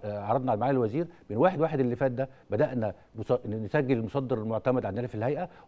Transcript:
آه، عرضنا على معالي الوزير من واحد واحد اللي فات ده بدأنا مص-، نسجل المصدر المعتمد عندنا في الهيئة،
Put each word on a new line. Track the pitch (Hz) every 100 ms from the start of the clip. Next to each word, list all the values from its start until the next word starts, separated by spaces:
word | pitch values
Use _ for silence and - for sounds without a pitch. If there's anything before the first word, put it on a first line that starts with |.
آه، | 104 104
عرضنا | 104 131 127
على | 107
معالي | 127 131
الوزير | 113 135 170 - -
من | 107
واحد | 180 165
واحد | 160 147
اللي | 127 120
فات | 135
ده | 120 135 - -
بدأنا | 107 123 123 107 - - 110
مص-، | 104 123 110
نسجل | 110 104 151 131 120
المصدر | 110 139 127 117
المعتمد | 107 110 127 127 110
عندنا | 101 120
في | 107
الهيئة، | 120 147 180 -